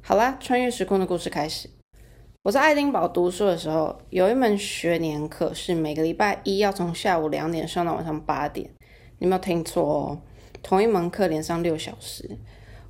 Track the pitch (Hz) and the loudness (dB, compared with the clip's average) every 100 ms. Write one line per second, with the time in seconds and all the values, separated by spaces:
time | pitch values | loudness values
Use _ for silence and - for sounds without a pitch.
0 | - 196 254 262 - 247 247 233 185 196 | 2 4 4 0 0 0 0 -2 0 0
1 | 185 175 170 160 156 - - - _ - | 0 -2 -4 -4 -4 -6 -12 -18 _ -20
2 | - - - - - 262 311 294 285 214 | -20 -20 -20 -6 0 4 4 4 2 2
3 | 170 180 180 185 202 165 165 160 156 - | 0 2 0 2 2 2 0 0 0 -4
4 | - - 190 262 233 202 - - 165 170 | -4 2 4 4 4 2 -2 -2 0 0
5 | 160 151 151 - 170 160 - 165 156 151 | 0 -2 -6 -2 -2 -2 -2 0 0 0
6 | 160 - 208 - 202 196 208 190 175 170 | 0 2 0 0 -2 2 2 0 -4 -2
7 | 208 170 156 147 156 165 165 180 170 165 | 0 2 0 -2 -2 -4 -4 -2 -2 -2
8 | 165 151 - 139 147 - - - - - | -4 -4 -2 -2 -4 -6 -12 -16 -20 -20
9 | - - 180 185 190 170 160 180 147 151 | -20 -2 0 0 0 -2 -2 0 0 0
10 | 139 147 - - - - - 190 226 190 | -2 -6 -12 -20 -20 -18 2 4 4 4
11 | 175 - 180 156 156 170 170 160 - - | 0 0 0 0 -2 -2 0 -2 -6 -12
12 | - - - 208 - - - - | -14 -12 -12 -14 -16 -20 -20 -20